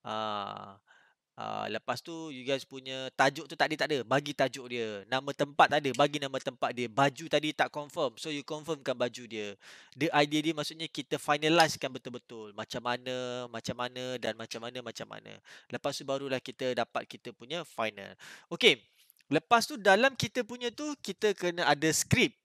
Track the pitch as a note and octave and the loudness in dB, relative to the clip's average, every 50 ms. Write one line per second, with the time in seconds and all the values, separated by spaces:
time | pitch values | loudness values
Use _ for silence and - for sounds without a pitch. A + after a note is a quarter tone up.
0 | _ G#2 G#2+ A2 A2 G#2+ G#2 G#2 G2+ G2+ G#2 G2+ G2+ G2+ G2 G2+ _ _ _ _ | _ -6 -4 -4 -4 -4 -4 -4 -6 -6 -8 -10 -12 -14 -18 -20 _ _ _ _
1 | _ _ _ _ _ _ _ - A2 G#2+ G#2+ G#2+ G#2 G#2 G#2+ A2 _ - B2+ B2 | _ _ _ _ _ _ _ -10 -8 -6 -4 -4 -4 -4 -6 -6 _ -4 -6 -6
2 | _ - E3 E3 D#3+ D#3+ C#3 B2+ B2 B2+ C#3 C3 - _ C3+ C3 C3 C3 C3 C3 | _ -12 -12 -10 -10 -10 -12 -10 -4 -2 -2 -2 -4 _ -16 -14 -10 -10 -8 -8
3 | C3 C3 _ - C3+ C#3 C#3+ D3 D#3 C#3 E3 - C#3+ C#3+ D#3 C#3 C#3 D3 D3+ C3 | -8 -8 _ 4 4 4 4 0 -10 -12 0 0 2 2 2 -2 0 0 0 -2
4 | A2 G#2+ B2+ C#3+ C#3+ C#3+ C#3+ - C#3 C3 - C#3 B2 B2 A#2+ A#2+ A2+ A2 G#2+ G2+ | 2 2 2 2 2 -2 -2 0 0 0 0 -8 -10 -6 -4 -4 -4 -4 -6 -8
5 | F#2+ G#2 B2+ C3 C#3 C#3+ C#3 - D3 C#3+ C#3+ - E3 C#3+ C#3+ D#3 D3 C3+ A#2+ B2 | -4 -2 -2 -2 -2 -4 -2 -2 -2 -2 6 4 6 6 6 2 2 0 4 4
6 | C#3+ D3 D3 D3 C#3+ C3+ C3+ C3 - C#3 B2+ _ - A#2+ B2 A#2+ B2 A2+ G#2+ A#2+ | 2 2 2 -2 -4 -4 -6 -6 -6 -6 -4 _ -4 -2 0 -2 -4 -2 4 4
7 | C#3 C#3 C3 - E3 D3+ - D3 D3 D3+ C#3+ - C#3+ B2+ - D3+ D3 C#3+ - F3 | 4 4 2 -2 -4 0 0 2 2 0 0 0 0 0 0 -8 -8 -6 -2 -2
8 | D3+ B2 A2+ - - D#3+ D3+ C#3+ C3 - D#3 D3+ D3+ D#3 D#3 C#3 C3 C#3 B2+ A#2+ | -2 -2 -2 -6 -8 -6 -6 -6 -6 -6 -8 -8 -4 -6 -6 -4 -2 -4 0 0
9 | B2 B2 A2+ B2+ B2 A2 A2+ G#2+ G#2 G#2 G2+ _ - - - - - _ - B2+ | -2 -2 -2 -8 -14 -8 -6 -6 -6 -6 -8 _ -18 -20 -20 -20 -20 _ -4 -2
10 | C#3 E3 - D3 D3 D3 D3 D3+ D3 D#3+ D#3+ D3+ D3 - E3+ D#3+ E3 D#3+ - - | -2 4 4 4 4 4 2 0 2 0 -2 -2 -4 -6 -6 -8 -10 -8 -8 -10
11 | C3+ _ D3+ C#3+ - - D3 D3 D3+ D#3 E3 E3+ E3 D3+ - - - C3+ B2+ B2+ | -6 _ -4 -4 2 2 2 2 4 4 6 6 6 6 4 -4 -6 -6 -6 -8
12 | _ C3 A#2+ A#2+ _ - A#2+ A2+ G#2+ G#2+ G2+ G#2+ A2 _ - B2 A#2 B2 B2 B2 | _ -10 -12 -12 _ -14 -14 -14 -14 -12 -10 -10 -10 _ -8 -6 -2 -2 -2 -2
13 | B2 B2+ B2+ B2+ B2+ B2 B2 B2 B2 B2 A2+ A2+ - - B2 A#2+ B2 B2 B2 B2+ | -2 -6 -6 -4 -4 -4 -6 -6 -8 -8 -10 -8 -6 -6 -4 -4 -4 -6 -4 -8
14 | B2+ B2+ B2+ B2 A2+ A2 A2 A2 A2+ - - A#2 A2+ B2 B2 B2+ B2 A#2 A2+ - | -6 -6 -6 -4 -4 -4 -4 -4 -10 -10 -10 -10 -10 -8 -10 -10 -10 -10 -10 -10
15 | A#2 G#2+ G#2+ G#2+ G#2+ G#2+ G#2 G#2 _ - - - _ _ A#2+ B2 - C#3 C#3 - | -12 -12 -12 -16 -14 -16 -18 -18 _ -20 -20 -20 _ _ -10 -4 -4 -4 -4 -4
16 | D3+ C#3 C3+ C#3 C#3 C3+ C3 B2+ _ - A#2+ - C3 B2+ B2 A#2+ A#2 _ _ A#2+ | -4 -4 -4 -2 -2 -4 -4 -4 _ -8 -8 -4 -2 -2 0 0 -2 _ _ -6
17 | A2+ _ - A2 _ B2 A2 _ A#2 B2 D3+ F3 D#3 - - - A2+ G#2+ G#2 G2+ | -6 _ -14 -14 _ -16 -16 _ -12 -8 -8 -8 -8 -8 -4 -2 -2 -2 -2 -6
18 | G2 F#2+ G2 _ - - - - - _ E3+ - - G#3+ C#3+ A#2+ _ _ _ _ | -14 -14 -14 _ -18 -20 -20 -20 -12 _ -2 6 8 8 8 6 _ _ _ _
19 | _ _ _ _ _ _ C#3 D#3 _ _ A#3+ A#3 A3+ - D4+ A#3 F#3 G3+ - G#3+ | _ _ _ _ _ _ 0 0 _ _ 4 4 4 0 -6 2 6 6 8 8
20 | B3 C4+ C4 - - A3+ _ C4 A#3+ G#3+ A#3 B3 B3 A#3+ A3 - D4 D4+ D4 _ | 6 4 2 0 -4 -2 _ -4 -4 -4 -8 -6 -6 -6 -6 -4 -6 -6 -6 _
21 | - - F#3+ _ - G#3+ G3 - - F3 E3+ F3+ E3 C3+ D3 C#3+ D3 D#3+ D#3 - | -8 -10 -6 _ 2 0 2 2 -2 -2 0 2 4 4 4 4 4 2 2 2
22 | - - - B3 A3 D3+ - _ | 4 4 6 6 6 2 2 _